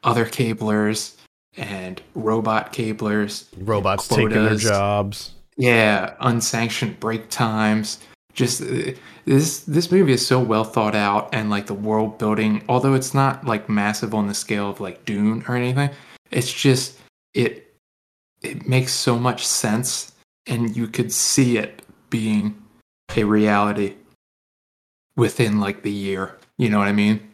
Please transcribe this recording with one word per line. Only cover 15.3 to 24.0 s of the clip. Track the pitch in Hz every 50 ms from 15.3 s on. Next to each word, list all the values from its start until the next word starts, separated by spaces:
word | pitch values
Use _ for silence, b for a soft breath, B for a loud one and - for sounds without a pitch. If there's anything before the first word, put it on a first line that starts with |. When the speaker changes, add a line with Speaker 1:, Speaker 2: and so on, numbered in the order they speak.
| 110 117 - -
Speaker 1:
or | 123
anything, | 123 123 123 127 139 143 139 139 B B B B B B _
it's | - 143 127 - -
just, | - - 143 127 127 - - B B B B _ _ _ _ _
it, | - 120 110 - - - _ _ _ _ _ _ _ _ _ _ _ _ _ _ _
it | - - - - -
makes | - 127 127 127 131 -
so | - - 131 120 117
much | 123 127 120 - -
sense, | - - - - 110 107 117 127 - - - - - _ _ _ _ _ _ _
and | - 123 117 117 113 104
you | 120 117
could | 107 - - 120 123
see | - - - - - - 131 123 120
it | 110 104 - - - - _ - _ _ _
being | - 117 107 110 107 104 101 107 104 - - _ _ _ _ _ _ _ _ - -
a | 117 107
reality | 104 107 107 107 107 104 101 104 104 104 104 101 98 - -